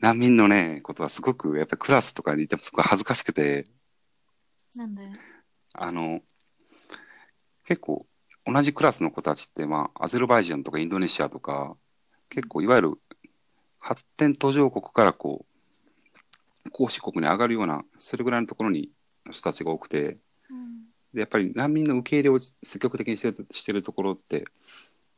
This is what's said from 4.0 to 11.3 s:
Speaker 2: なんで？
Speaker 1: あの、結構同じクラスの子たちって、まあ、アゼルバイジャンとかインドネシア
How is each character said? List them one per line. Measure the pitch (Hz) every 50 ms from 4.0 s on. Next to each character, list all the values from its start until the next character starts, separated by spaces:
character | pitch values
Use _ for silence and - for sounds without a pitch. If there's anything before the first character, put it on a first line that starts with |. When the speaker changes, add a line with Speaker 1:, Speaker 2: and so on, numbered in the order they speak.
| _ _ _ _ _ _ _ _ _ _ _ _ _ _ -
Speaker 2:
な | 247 233
ん | 220 202
で？ | 202 196 196 196 - - - - - _ _ _ _ _ _ -
Speaker 1:
あ | - - 87 85
の、 | 85 82 80 82 82 - _ _ _ _ _ _ _ _ _ _ _ _ - - - - - - - - _ _ _ _ _ _ _ _
結 | - 175 - -
構 | - 73 - - _ _ _ _ _ - _ -
同 | - 120 139 143
じ | 143 147
ク | - 156
ラ | 151
ス | - - 87
の | 78 -
子 | - -
た | 78 73
ち | - - -
っ | -
て、 | - 78
ま | 76 78 76 73 - -
あ、 | - -
ア | 82
ゼ | - 120
ル | 127
バ | 120 123 117
イ | 98
ジ | 85 82
ャ |
ン | 71 67
と | - -
か | 78
イ | 80
ン | 85
ド | 92 95
ネ | 92
シ | 85 - - 76
ア | 69